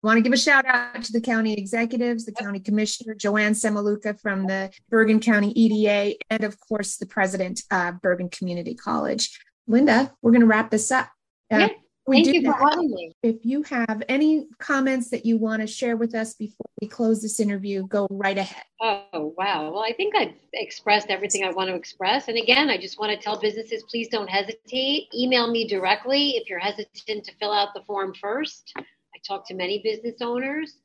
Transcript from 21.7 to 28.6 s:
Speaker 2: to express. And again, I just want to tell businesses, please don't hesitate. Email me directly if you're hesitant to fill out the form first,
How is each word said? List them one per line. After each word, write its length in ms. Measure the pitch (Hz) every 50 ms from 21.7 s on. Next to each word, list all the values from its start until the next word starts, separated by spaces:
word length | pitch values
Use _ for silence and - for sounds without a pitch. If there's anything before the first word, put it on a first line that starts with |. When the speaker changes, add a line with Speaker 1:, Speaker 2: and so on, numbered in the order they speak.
Speaker 2:
to 40 | 185
express. 520 | 175 165 - - _ 185 185 220 277 269 -
And 80 | 226
again, 320 | 233 220 220 247 262 302 294
I 80 | 233
just 220 | 180 185 190 - -
want 120 | 214 214 214
to 40 |
tell 240 | 202 - 208 214 208
businesses, 420 | 214 214 208 220 226 220 226 220 -
please 240 | _ - 233 233 226
don't 200 | - 220 208 185
hesitate. 800 | 190 196 202 175 220 - _ _ - 254 262 269 285 311 - _ -
Email 360 | 233 247 254 254 247 233 233
me 160 | 233 233 226
directly 680 | 220 208 190 185 185 208 208 - 247 269 277 285 285 262
if 140 | 233 - -
you're 80 | 190 170
hesitant 680 | 180 202 208 - 208 _ _ - - - 214 214 208
to 80 | - - _
fill 120 | 214 202 208
out 200 | 208 202 202 -
the 80 | 196 -
form 260 | _ 208 196 196 190 185
first, 640 | - - 202 220 269 311 311 - -